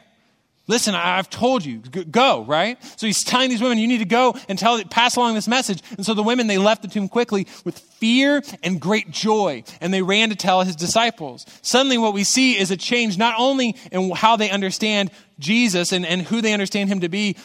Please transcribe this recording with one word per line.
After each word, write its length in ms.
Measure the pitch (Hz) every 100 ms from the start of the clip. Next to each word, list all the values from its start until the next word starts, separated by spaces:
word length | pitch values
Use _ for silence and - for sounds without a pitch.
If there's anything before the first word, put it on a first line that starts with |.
| _ _ _ _ _ _ -
Listen, 280 | 233 220
I, 240 | 180 175 185
I've 100 | 185
told 340 | - 247 262
you, 160 | 147 113
g-, 260 | 127 185
go," 380 | 160 214 269 143
right? 380 | 110 151 202 254 - -
So 100 | 220
he's 160 | 190
telling 280 | - 247 262
these 100 | 233
women, 160 | 247 233
"You 100 | 226
need 120 | 247
to 80 | 196
go 280 | 233 254 240 -
and 100 | 190
tell, 240 | 233 240
pass 320 | 185 - 240 247
along 180 | 240
this 140 | 220 214
message." 340 | 254 247 175 -
And 160 | 226 196
so 80 |
the 80 | 214
women, 240 | 214 247 226
they 100 | 190
left 240 | 202 226
the 80 | 196
tomb 200 | 208 190
quickly 400 | 233 240 202 180 - 180
with 120 | -
fear 640 | _ - 226 254 277 294 277 -
and 180 | 170 185
great 300 | 151 214 190
joy, 540 | 143 220 214 190 123 - -
and 100 | 170
they 80 | 190
ran 300 | 185 208 226
to 60 | 208
tell 260 | 175 185
his 120 | 185
disciples. 680 | 156 170 220 233 220 143 120 - -
Suddenly 380 | - 240 269 240
what 160 | 220
we 100 | 202
see 320 | 196 254 262 214
is 140 | 185
a 80 | 185
change 400 | - 240 226 180
not 160 | 233 226
only 400 | 254 269 240 - -
in 180 | 185 190
how 240 | 165 220 226
they 120 | 208
understand 640 | 196 190 - 214 208 196 - _ _
Jesus 520 | 143 226 240 175 170
and, 120 | 185
and 160 | 175 180
who 220 | 165 226
they 100 | 220
understand 380 | 208 190 202 196
him 100 | 196
to 80 | 175
be. 260 | 190 208 170